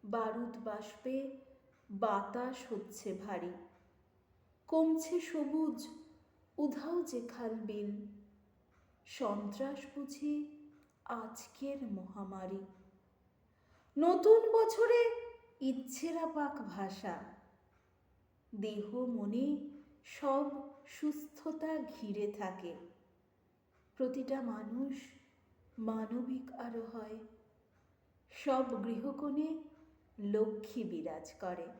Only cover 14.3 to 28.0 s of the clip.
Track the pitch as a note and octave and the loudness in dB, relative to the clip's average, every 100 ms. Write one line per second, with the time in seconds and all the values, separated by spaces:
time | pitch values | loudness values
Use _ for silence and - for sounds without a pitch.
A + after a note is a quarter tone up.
14.3 | A4+ G#4+ A4+ A4+ A4 A4+ A#4+ A#4 A#4 - | 12 12 8 8 6 8 8 8 4 -6
15.3 | - - - C4+ C4 - - E4 E4 E4 | -14 -20 -4 -2 0 -4 -6 -4 -2 0
16.3 | D#4 C#4+ C#4+ G3+ F3+ F#3+ - G#3 E3 - | 0 -2 -2 -8 -4 -4 -4 -6 -6 -10
17.3 | - - - _ _ _ _ _ _ _ | -16 -20 -20 _ _ _ _ _ _ _
18.3 | _ _ G#3+ G#3+ G#3 G#3 A#3+ B3+ A3+ G3+ | _ _ -4 -4 -2 -4 -2 0 0 0
19.3 | A#3 C#4+ D4 - - - - - - C#4+ | 2 2 0 -2 -12 -20 -20 -18 -2 2
20.3 | C4+ D4 - - - - - D4+ D4+ D4 | 4 2 -2 -10 -16 -18 -2 -2 -2 -8
21.3 | - D#4+ D#4 D#4+ D#4 B3 - G#3 G3+ G#3 | -8 -6 -4 -2 -2 -4 -8 -4 0 -2
22.3 | G#3 F#3+ F#3 F3+ E3 - - _ _ _ | -2 -4 -4 -8 -10 -14 -20 _ _ _
23.3 | _ _ _ _ _ _ - B3+ C4 B3+ | _ _ _ _ _ _ -2 -2 0 -2
24.3 | C4+ A#3+ G#3+ G#3 A#3 C#4 C4+ - - - | -2 -2 -6 -6 -4 -4 -6 -10 -20 -20
25.3 | _ _ _ - - A3 A3 G#3+ A#3+ B3+ | _ _ _ -20 -6 -4 -2 -2 -4 -2
26.3 | B3+ - - A#3+ A#3 A3 A3+ G#3+ A3 A3 | -4 -6 -8 -6 -6 -8 -8 -10 -12 -14
27.3 | - - _ _ _ _ _ | -20 -20 _ _ _ _ _